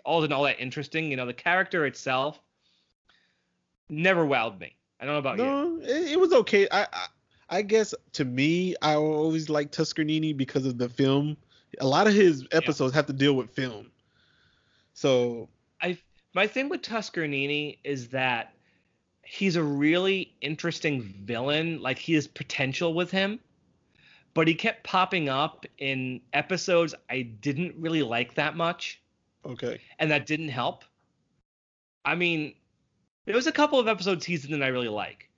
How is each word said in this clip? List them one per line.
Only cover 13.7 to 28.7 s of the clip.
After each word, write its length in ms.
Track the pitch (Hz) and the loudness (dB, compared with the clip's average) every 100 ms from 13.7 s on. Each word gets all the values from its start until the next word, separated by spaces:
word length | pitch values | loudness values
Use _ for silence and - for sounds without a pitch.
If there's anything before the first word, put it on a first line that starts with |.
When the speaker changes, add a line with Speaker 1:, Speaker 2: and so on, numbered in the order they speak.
| 104 - _ _ _ _ _ _ _ _ _ _ | -6 -16 _ _ _ _ _ _ _ _ _ _
Speaker 2:
So 540 | - 143 127 120 117 113 _ _ - | -2 2 4 2 -2 -12 _ _ -8
Speaker 1:
I, 180 | 175 175 _ _ _ | -6 -6 _ _ _
my 120 | 180 208 | 0 0
thing 220 | 254 277 | 0 -4
with 140 | 349 | -6
Tuskernini 960 | - 220 202 - 156 139 139 147 147 - | -6 -6 -6 -4 -4 -2 -2 -2 -4 -8
is 240 | - 139 120 | -8 -6 -4
that 440 | 131 131 117 113 _ _ _ _ _ _ _ | -2 0 -2 -6 _ _ _ _ _ _ _
he's 340 | - - 196 170 | -14 -2 0 2
a 60 | |
really 720 | 151 143 147 175 190 190 170 - | 0 2 2 4 2 0 -4 -8
interesting 600 | 135 156 170 160 165 139 104 98 | -8 -4 -4 -2 -2 -2 -6 -12
villain. 560 | 98 117 131 147 165 160 | -8 -4 -2 0 -2 -4
Like, 180 | 127 127 | -4 -4
he 160 | - | 0
has 120 | 160 - | 0 0
potential 640 | - - - 131 135 170 | -10 -8 -2 -2 0 0
with 180 | 165 175 | 0 0
him, 300 | 190 196 220 _ _ _ _ _ _ _ _ _ | 0 -2 -4 _ _ _ _ _ _ _ _ _
but 120 | - 160 | 2 4
he 60 | |
kept 300 | 160 226 214 | 4 0 -4
popping 440 | - 190 185 190 147 | 0 2 2 2 0
up 360 | 135 156 - - - | 0 0 -4 -20 -8
in 420 | 139 131 127 127 _ | -4 -4 -4 -8 _
episodes 640 | 143 151 185 - 175 165 - - | -2 -2 -2 2 4 4 -2 -8
I 140 | 127 | -6
didn't 540 | 120 107 139 139 175 - | -6 -6 -4 -2 -4 -4
really 240 | 160 160 | -2 0
like 320 | 131 117 120 | 0 0 -2
that 220 | - 151 160 | -2 -2 0
much. 440 | 170 | -2